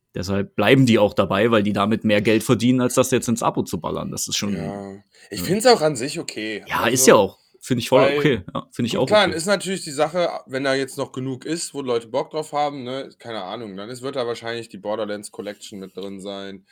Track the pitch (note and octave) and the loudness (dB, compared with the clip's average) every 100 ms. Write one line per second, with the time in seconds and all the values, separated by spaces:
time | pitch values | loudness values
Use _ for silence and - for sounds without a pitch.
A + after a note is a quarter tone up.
0 | _ - F#2+ G2 G2 - G#2 C3+ B2+ A2 | _ -8 -4 -2 -2 0 6 6 8 6
1 | G#2 - F#2+ G2 A#2 A2+ G2+ G2+ G2+ A2 | 4 2 0 2 4 4 2 0 0 2
2 | A2 G#2 G#2+ A2 - A2+ A#2+ B2+ B2 C3+ | 2 2 4 2 4 2 4 4 2 2
3 | B2 A#2+ A#2 A#2 - - - F2+ E2 E2 | 2 2 0 -2 0 -2 -4 -4 -6 -6
4 | E2 - - G#2 G2+ F#2 D#2+ G2+ G2 G2 | -6 -8 -6 -4 -4 -4 -6 -8 -12 -16
5 | _ _ - G2+ F2 G3+ B3 A3 D#3 C3 | _ _ -12 -8 -2 2 6 6 4 -2
6 | C#3 E3 C#3 - G#2+ G#2 - - A2+ C3 | -6 -8 -10 -8 -6 -8 -6 -2 0 4
7 | - C#3 G2 - _ _ - A#2+ A2+ B2+ | 6 8 6 -2 _ _ -4 -4 2 4
8 | C3+ C#3+ D3 A#2 - - - - A#2 - | 4 2 2 0 -2 -10 -10 -6 -4 0
9 | C3+ G#3+ F#3+ D#3 E3+ G3 F3+ F#3+ E3 C#3 | 4 4 4 0 -2 -2 -2 -6 -6 -2
10 | D3+ F3 E3+ - - C3 C#3 C3+ C3+ C#3 | -2 0 -2 -4 -8 -4 0 0 -2 -6
11 | C3 C3 C3 B2+ - E3 - C#3 C3 A#2 | -8 -6 -8 -8 -6 -6 -6 -8 -4 -4
12 | A2+ B2+ D#3 D#3 D#3 D3 D3 C#3+ B2 C3+ | -2 -6 -6 -8 -6 -2 -2 -4 -10 -10
13 | C3 _ A#2 A2 F#2 A2 A2+ F#2+ G#2+ B2+ | -10 _ -12 -10 -8 -10 -10 -12 -12 -10
14 | C3 C3+ A#2 A2+ A#2 A#2 A2 G2+ G#2 A2 | -8 -6 -4 -6 -8 -8 -10 -12 -6 -4
15 | G#2 G#2 G#2 - G#2 G#2 - G2+ F#2+ - | -4 -8 -10 -12 -12 -12 -14 -16 -14 -12
16 | G2 G2 G2 G2 G2 G2 _ | -12 -12 -12 -12 -12 -16 _